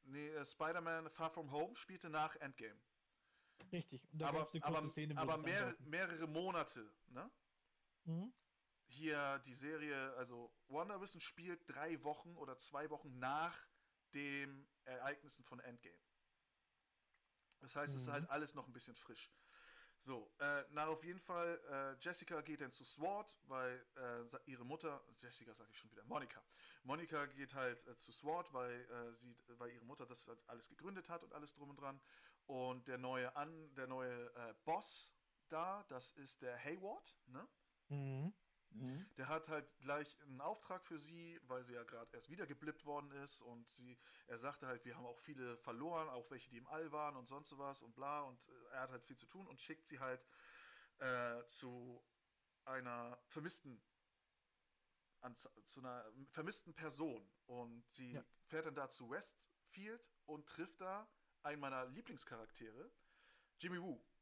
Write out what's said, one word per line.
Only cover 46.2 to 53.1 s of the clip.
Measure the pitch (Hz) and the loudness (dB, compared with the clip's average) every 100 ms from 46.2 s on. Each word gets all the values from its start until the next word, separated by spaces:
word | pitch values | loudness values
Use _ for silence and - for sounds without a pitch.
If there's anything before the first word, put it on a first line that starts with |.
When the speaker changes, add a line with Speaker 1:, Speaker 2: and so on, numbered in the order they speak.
| 117 | -4
Speaker 1:
welche, | 127 - | -8 -8
die | 117 | -10
im | 127 | -4
All | 156 160 | 0 2
waren | 147 147 139 | 4 2 0
und | 120 | -4
sonst | 139 - | -6 -6
sowas | 139 139 135 | -4 -2 -2
und | 117 | -8
bla | 113 139 147 | -2 0 2
und, | 139 123 - | 0 -6 -14
äh, | 127 - | -16 -4
er | 135 | 0
hat | 131 | 0
halt | 123 - | -2 -8
viel | 131 | -12
zu | - | -10
tun | 185 190 | -10 -10
und | 135 | -10
schickt | - 160 - | -6 -8 -6
sie | 135 | -2
halt, | 131 127 - - - - - - - _ | 0 0 -2 -20 -18 -16 -16 -18 -20 _
äh, | 131 123 120 117 120 | 4 6 4 2 -4
zu | - 127 123 123 120 - _ _ _ _ _ - | -6 -4 -4 -6 -10 -14 _ _ _ _ _ -2
einer | 131 123 120 120 | 0 2 0 -2